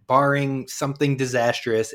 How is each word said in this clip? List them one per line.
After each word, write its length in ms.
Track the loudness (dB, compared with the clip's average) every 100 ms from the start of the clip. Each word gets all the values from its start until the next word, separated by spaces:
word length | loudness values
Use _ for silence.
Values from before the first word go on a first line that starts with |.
| 2
barring 600 | 4 4 2 0 -4 -8
something 480 | -6 -4 0 0 0
disastrous? 760 | 0 0 0 0 0 -2 -2